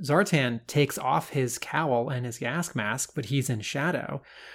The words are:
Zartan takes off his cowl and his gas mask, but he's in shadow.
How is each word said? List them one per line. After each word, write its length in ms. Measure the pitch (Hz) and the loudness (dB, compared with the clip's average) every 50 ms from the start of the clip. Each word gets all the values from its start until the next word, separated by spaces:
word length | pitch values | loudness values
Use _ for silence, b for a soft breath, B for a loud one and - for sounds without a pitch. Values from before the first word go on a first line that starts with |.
| 175 | 0
Zartan 640 | 131 147 175 202 202 175 151 131 123 117 113 - - | 2 4 4 4 4 4 2 4 2 0 -4 -6 -2
takes 320 | - 147 143 135 - - | 2 4 4 4 2 -2
off 300 | - 127 139 160 - - | 0 2 2 2 0 0
his 280 | - 139 131 120 - - | 0 0 0 0 -2 -4
cowl 520 | - - - 151 165 147 123 120 123 151 | -6 -2 -2 0 2 2 2 2 2 0
and 180 | 131 123 123 120 | -2 -2 -4 -4
his 100 | 113 - | -6 -4
gas 380 | - 117 139 170 170 - - | -4 -2 -2 -2 -4 -2 -2
mask, 380 | 117 104 104 113 127 - - - | -2 -2 0 -2 -2 -4 -4 -4
but 100 | 156 120 | -6 -4
he's 240 | 98 139 139 123 - | 0 0 0 2 0
in 120 | 127 107 | -2 -2
shadow. 600 | 104 - - 139 143 175 170 127 - - 147 139 B B B B B B B | -4 -4 -4 -2 0 0 0 -2 -2 -4 -6 -8 B B B B B B B